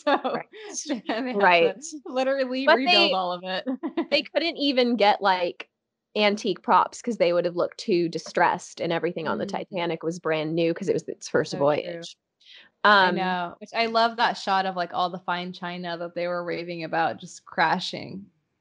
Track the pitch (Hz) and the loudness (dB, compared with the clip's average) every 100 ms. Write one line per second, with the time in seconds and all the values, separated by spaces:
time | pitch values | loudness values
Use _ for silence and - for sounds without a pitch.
0 | 294 262 - - - 415 415 269 302 240 | 0 0 0 -6 -8 -16 -14 -10 -8 -6
1 | - 226 254 202 196 175 165 233 294 302 | -4 -4 -4 2 4 6 4 0 -12 -14
2 | 330 254 262 277 254 262 269 330 277 349 | -6 -2 0 0 -2 0 4 4 4 4
3 | 330 185 180 180 185 185 - 262 311 - | 4 2 -2 -4 -6 -6 -4 -6 -6 -6
4 | - 302 - - 330 254 285 254 240 233 | -2 -2 0 -2 -2 0 0 2 2 4
5 | 202 - 196 180 175 - - _ _ _ | 4 4 2 2 0 -4 -14 _ _ _
6 | _ 214 208 208 - 170 - 185 - - | _ 0 2 2 -2 -2 2 4 4 -2
7 | - 196 175 175 175 175 156 - - 175 | -6 0 2 2 0 0 -2 -4 0 2
8 | 170 165 - 185 170 - - - 165 165 | 2 -4 -4 2 2 2 -6 -6 -4 -2
9 | 165 170 151 98 - - - 185 170 160 | -2 -4 -4 -4 -4 -6 -8 -6 -4 -4
10 | 160 175 160 156 156 165 165 170 175 156 | -6 -4 -2 -2 -2 0 0 0 -2 -2
11 | - - - - 151 147 143 151 - 170 | -4 -12 -2 0 0 0 2 2 -2 -10
12 | 170 - _ _ - - - _ 208 208 | -14 -18 _ _ -20 -20 -20 _ 6 8
13 | 185 180 185 180 175 - 214 220 226 226 | 6 2 -2 -2 -4 -10 -6 -2 0 2
14 | 233 226 214 190 - 190 190 180 175 - | 2 2 0 0 0 0 0 -2 -4 -2
15 | 180 180 - 175 180 180 175 180 175 170 | -2 -4 -6 -4 -6 -8 -10 -8 -8 -6
16 | 170 175 175 175 175 165 175 170 160 165 | -6 -4 -4 -4 -4 -6 -6 -8 -4 0
17 | 156 - 175 - - - 160 180 - - | 0 -2 -12 -18 -6 0 2 2 -2 -10
18 | - 185 202 _ _ _ | -10 -14 -16 _ _ _